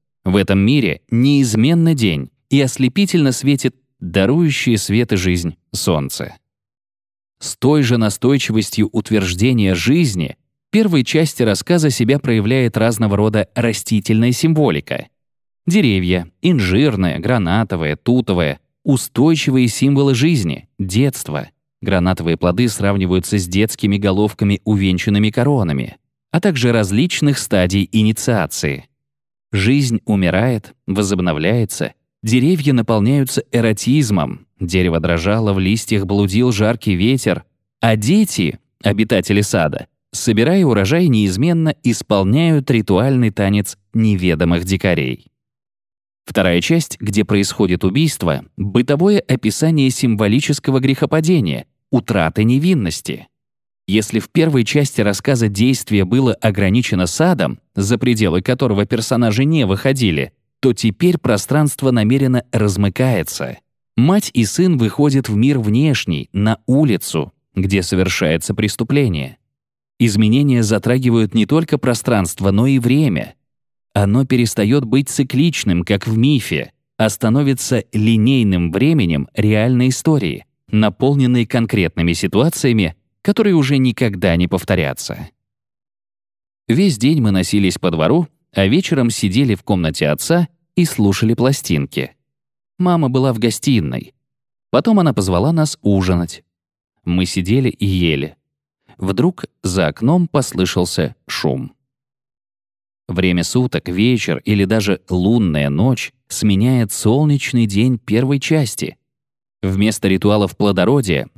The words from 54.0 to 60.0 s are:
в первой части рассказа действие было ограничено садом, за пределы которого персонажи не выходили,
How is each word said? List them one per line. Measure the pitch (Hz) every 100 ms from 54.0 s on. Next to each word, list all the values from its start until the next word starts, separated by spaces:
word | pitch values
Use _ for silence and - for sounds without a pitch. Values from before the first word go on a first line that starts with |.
| 107 113
в | -
первой | 165 160 139 110
части | 147 139 -
рассказа | 104 98 - 127 110
действие | 98 123 131 - 101 92
было | 123 131
ограничено | - 110 101 95 113 120 95 90
садом, | - 170 160 73 57 _ -
за | 98 117
пределы | - 110 101 87
которого | 110 123 131 101 107
персонажи | 117 113 120 117 107 143
не | 160 104
выходили, | 98 135 135